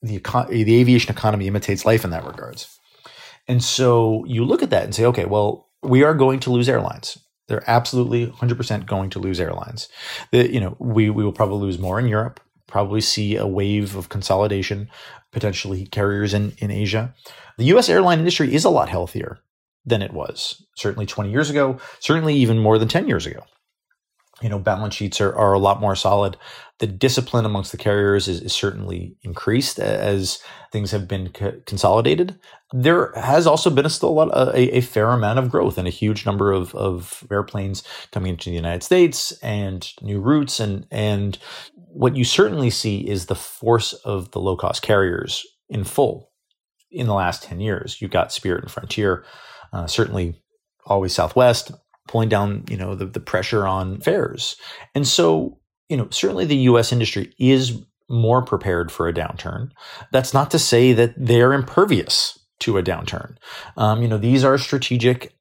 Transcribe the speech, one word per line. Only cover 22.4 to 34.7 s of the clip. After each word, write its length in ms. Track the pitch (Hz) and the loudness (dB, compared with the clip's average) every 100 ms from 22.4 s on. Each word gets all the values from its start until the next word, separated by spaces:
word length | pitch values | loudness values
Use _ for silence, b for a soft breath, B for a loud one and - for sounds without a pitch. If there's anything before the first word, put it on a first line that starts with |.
| 120 113 | 4 4
more 220 | 107 110 | 4 4
than 80 | 113 | 4
ten 200 | 170 185 | 0 0
years 200 | 101 78 | -2 -4
ago. 160 | - - _ _ _ _ _ _ _ _ _ | -12 -18 _ _ _ _ _ _ _ _ _
You 80 | 117 | -6
know, 80 | 101 | -2
balance 380 | 95 98 104 - | -2 -2 -4 -6
sheets 260 | 101 - | -6 0
are, 140 | 101 - | -2 2
are 180 | 104 | 4
a 60 | 98 | 4
lot 220 | 98 98 | 4 2
more 140 | 104 95 | 0 0
solid. 400 | 98 101 101 92 B B B _ | 2 2 0 -4 B B B _
The 80 | 110 | -6
discipline 580 | 95 135 127 127 120 110 | 0 0 0 0 0 0
amongst 260 | 104 98 | -2 -6
the 60 | - | -6
carriers 500 | - 104 101 101 95 | 0 2 4 2 0
is, 140 | 87 | -6
is 120 | - | -4
certainly 640 | - 101 101 95 90 87 92 | -4 -4 -4 -8 -8 -10 -14
increased 560 | - 87 - 117 - - | -14 -8 0 0 0 -4
a-, 60 | 101 104 | -4 -2
as 360 | 101 98 95 - B B B | 0 -2 -2 -8 B B B
things 180 | 107 101 | -6 -4
have 180 | 107 90 | -4 -4
been 220 | 98 92 | -6 -8
co-, 300 | - 101 - - | -6 -6 -6 -10
consolidated. 720 | 101 98 104 117 156 180 185 b b _ | 0 2 4 4 2 0 -4 b b _
There 380 | 131 127 175 - | -2 2 2 0
has 320 | - 113 147 165 | -4 2 4 4
also 240 | 156 185 | 4 2
been 160 | 135 156 | 2 0
a, 40 | |
still 200 | - 175 | 0 0
a 80 | 156 160 | 2 2
lot, 40 | |
a, 480 | - 131 - 123 | 2 2 4 2